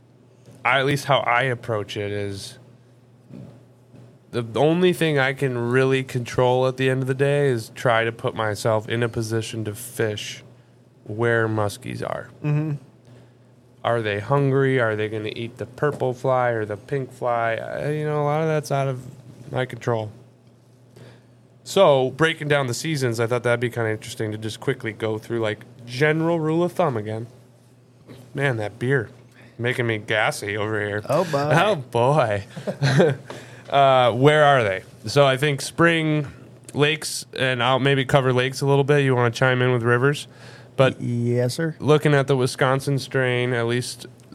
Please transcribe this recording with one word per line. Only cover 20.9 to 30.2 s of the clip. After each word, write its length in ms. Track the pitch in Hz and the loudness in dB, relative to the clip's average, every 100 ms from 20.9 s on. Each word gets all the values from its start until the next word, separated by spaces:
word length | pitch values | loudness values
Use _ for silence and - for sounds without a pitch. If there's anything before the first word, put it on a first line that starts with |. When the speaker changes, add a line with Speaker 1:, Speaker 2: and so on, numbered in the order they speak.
| - - - _ _ _ _ | -20 -20 -20 _ _ _ _
Speaker 1:
So, 460 | - 196 185 139 127 | -2 6 6 6 2
breaking 380 | 131 160 156 147 | 2 0 2 0
down 180 | 143 131 | 2 0
the 80 | |
seasons, 440 | 117 160 151 131 113 | -4 -4 -2 0 0
I 80 | 117 | 0
thought 180 | 123 | 0
that'd 160 | 120 120 | 0 0
be 100 | 120 | 0
kinda 200 | 120 113 | -2 -4
interesting 400 | 107 - - 110 | -4 -8 -8 -6
to 40 | 107 | -6
just 240 | 110 - | -8 -6
quickly 320 | - 131 110 | -6 -4 -6
go 240 | 107 110 110 | -6 -4 -4
through, 220 | - 117 | -4 -4
like, 260 | 110 104 - - 120 | -2 -4 -10 -20 -10
general 520 | 123 151 156 165 170 | 0 2 2 0 0
rule 240 | 156 160 | 0 0
of 100 | 175 | 0
thumb 260 | 170 170 117 | 0 0 -2
again. 280 | 104 110 120 - - _ _ _ _ _ - - - | -4 -8 -10 -16 -20 _ _ _ _ _ -20 -20 -12
Man, 240 | 139 139 117 | -2 -2 0
that 200 | 104 113 | -4 -4
beer 300 | 123 135 101 - - - - - | -2 0 -2 -10 -20 -20 -20 -6
making 280 | 117 127 117 | -4 -2 -2
me 100 | 110 | -2
gassy 580 | - 107 | -2 0